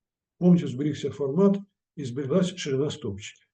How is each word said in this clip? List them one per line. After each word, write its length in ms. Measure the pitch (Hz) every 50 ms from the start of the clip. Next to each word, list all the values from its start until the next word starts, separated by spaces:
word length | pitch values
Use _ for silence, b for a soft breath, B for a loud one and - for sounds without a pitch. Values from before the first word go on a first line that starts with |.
| _ _ _ _ _ _ _ -
повністю 300 | 170 180 175 - 143 131
зберігся 420 | 120 127 147 151 143 - 147 135
формат 480 | - - 143 135 143 180 202 202 196 202 - _ _ _ _ _ -
і 80 | 156 139
збереглась 520 | 120 120 143 143 127 156 190 180 - -
ширина 340 | - - 147 135 131 151 143
стовпчиків. 580 | - - - 104 101 101 - - - _ _ _